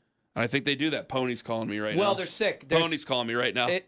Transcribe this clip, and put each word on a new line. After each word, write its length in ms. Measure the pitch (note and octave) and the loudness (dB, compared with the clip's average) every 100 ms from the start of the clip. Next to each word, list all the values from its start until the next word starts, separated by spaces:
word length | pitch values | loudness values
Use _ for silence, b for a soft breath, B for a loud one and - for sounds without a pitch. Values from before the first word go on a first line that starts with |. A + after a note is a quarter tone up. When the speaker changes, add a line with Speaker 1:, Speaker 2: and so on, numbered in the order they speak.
| _ _ _ | _ _ _
Speaker 1:
And 80 | - | -2
I 40 | A2+ | 0
think 180 | C3+ | 0
they 120 | C3 C3+ | 0 0
do 120 | D#3 | 0
that. 200 | C3+ F#2 | -2 -2
Pony's 320 | C3 B2+ A#2+ | -2 -2 -2
calling 260 | - A2+ A2 | -4 -4 -2
me 100 | G#2 | -4
right 160 | G#2+ | -2
Speaker 2:
Well, 180 | C3 G3+ | 2 2
Speaker 1:
now. 20 | |
Speaker 2:
they're 100 | F#3+ | 2
sick. 400 | F3+ - G#3 D3+ C3+ | -2 0 0 -2 0
There's 160 | E3 | 2
Speaker 1:
Pony's 220 | E3 D#3 | 2 0
calling 220 | - B2+ A#2 | -2 0 0
me 80 | |
right 200 | A#2 B2 | 0 0
now. 140 | A2+ B2 | 2 2
Speaker 2:
It, 160 | F3+ | 0